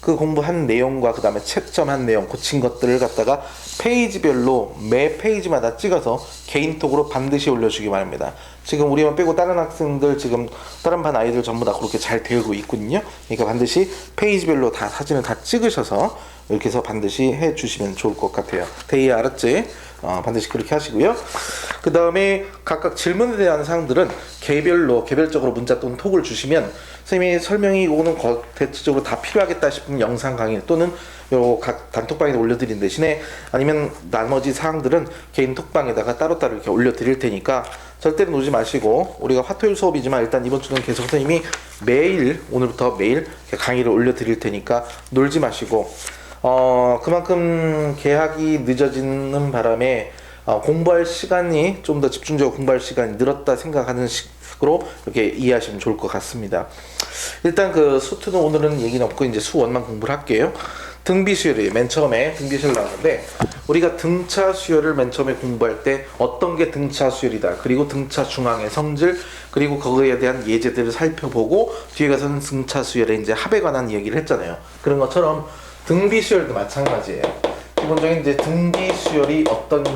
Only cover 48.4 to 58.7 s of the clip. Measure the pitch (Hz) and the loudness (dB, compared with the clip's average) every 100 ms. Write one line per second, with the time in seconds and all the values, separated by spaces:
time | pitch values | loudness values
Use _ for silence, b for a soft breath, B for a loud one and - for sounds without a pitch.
48.4 | 156 151 123 127 143 127 135 135 139 143 | 0 2 2 2 2 0 -2 -2 -2 -2
49.4 | 143 120 113 113 131 120 104 B B B | 0 2 2 2 2 0 -4 B B B
50.4 | - 107 151 160 170 170 170 - 185 180 | -2 0 2 2 4 4 2 -4 -2 0
51.4 | 175 156 175 190 - 147 135 - - 151 | 2 2 0 0 -2 0 0 -2 -2 2
52.4 | 135 - 135 127 127 - 113 104 127 143 | 2 2 2 2 0 -2 -2 0 0 0
53.4 | - 123 165 147 123 123 123 - - - | 0 -2 -2 -2 -2 -2 -2 -4 -10 -16
54.4 | - - 143 165 B B - 120 107 - | -20 0 2 2 B B -4 0 0 2
55.4 | 127 120 110 101 113 107 98 95 - 120 | 2 2 0 -4 -4 -2 -4 -6 -6 -8
56.4 | 101 90 - B B B B B B B | -4 -4 -4 B B B B B B B
57.4 | 175 170 190 160 147 135 - - - 180 | 0 2 2 6 6 4 0 -6 -2 2
58.4 | 156 156 151 | 4 4 2